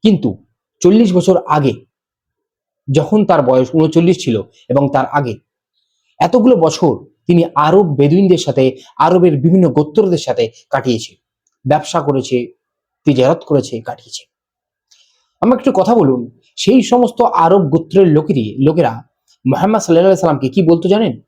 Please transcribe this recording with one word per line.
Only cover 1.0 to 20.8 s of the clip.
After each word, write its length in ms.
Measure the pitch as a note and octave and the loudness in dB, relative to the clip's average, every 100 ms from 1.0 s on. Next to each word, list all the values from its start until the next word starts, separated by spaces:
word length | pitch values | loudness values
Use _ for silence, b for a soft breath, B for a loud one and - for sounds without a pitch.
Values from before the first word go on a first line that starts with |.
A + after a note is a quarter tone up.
| A3 | 2
বছর 240 | F3+ F3 F3 - | 0 0 0 0
আগে 260 | D3+ C#3 G#2+ _ _ _ _ _ _ _ _ _ _ - | 0 0 -4 _ _ _ _ _ _ _ _ _ _ -4
যখন 340 | C#3 D3 G#3+ G3+ | -2 0 -2 2
তার 160 | E3 | 0
বয়স 280 | B2+ C3 C3 | 2 0 0
ঊনচল্লিশ 500 | D#3+ D#3 E3 E3+ F3 | 0 0 2 0 0
ছিল 180 | - A2 - b b | -2 -4 -6 b b
এবং 200 | C3 C#3 | -2 0
তার 120 | C#3 B2+ | -2 -2
আগে 280 | D3 C3 G#2 _ _ _ _ _ _ _ _ | -4 -4 -10 _ _ _ _ _ _ _ _
এতগুলো 360 | E3 G3+ A3 A#3 | -2 2 2 2
বছর 500 | D#3+ - E3+ A2 - _ - | 0 0 -2 -2 -10 _ 0
তিনি 180 | F3 E3+ - | 0 0 -2
আরব 400 | D3+ F3+ F#3 C#3 | 0 2 0 0
বেদুইনদের 400 | C#3+ F3 G3 F3 | 2 2 2 0
সাথে, 400 | - C3+ C3 B2+ B B | 0 0 -2 -2 B B
আরবের 400 | D#3 F3+ F3+ C#3+ | 0 2 2 2
বিভিন্ন 320 | D#3+ F#3 E3+ | 2 2 2
গোত্রদের 480 | C#3 D3+ D3+ G3+ E3+ | 0 -2 0 0 -2
সাথে 340 | - B2 A2+ b b | -4 -4 -4 b b
কাটিয়েছে, 460 | C3+ B2+ A2+ - _ _ _ _ _ C3 | -6 -2 -4 -6 _ _ _ _ _ -2
ব্যবসা 340 | D3+ D3+ F3 | -2 -2 -4
করেছে, 520 | D3 C3+ A#2+ B2+ A#2 _ _ _ _ _ - | -2 -4 -2 -6 -6 _ _ _ _ _ -2
তিজারত 380 | C3 B2+ E3 | 2 2 0
করেছে, 380 | - C#3+ B2+ A2+ | -2 -2 -2 -10
কাটিয়েছে। 420 | - - _ - _ _ _ _ _ _ _ _ _ _ _ _ | -12 -16 _ -20 _ _ _ _ _ _ _ _ _ _ _ _
আমার 180 | G#3 B3 | -2 0
একটু 120 | C4+ | 0
কথা 240 | F#3+ F#3 A#3 | 0 0 2
বলুন, 440 | D3 B2+ A#2+ _ _ - | 2 0 -6 _ _ -6
সেই 280 | - B3+ | 0 2
সমস্ত 380 | G3+ B3 A#3+ - | 2 0 0 0
আরব 480 | A#3+ - E3 G3 D#3+ | -2 2 2 2 2
গোত্রের 380 | D#3+ E3 F#3+ F#3 | -2 -2 2 4
লোকেরই, 580 | D3+ D#3 C#3 G#2+ A2 C#3 | 2 0 -4 -4 -2 -2
লোকেরা 380 | D#3+ C#3 A2+ - _ _ _ B2+ | 0 -2 -4 -18 _ _ _ -4
মুহাম্মদ 340 | C#3 F#3 G#3+ | -2 0 -2
সাল্লাল্লাহু 240 | - E3 F#3+ | 0 2 2
আলাইহি 160 | F#3+ | 2
সাল্লামকে 280 | F3+ C#3 C3 | 0 -2 -2
কি 200 | G3 E3 | 0 2
বলতো 200 | E3+ | 2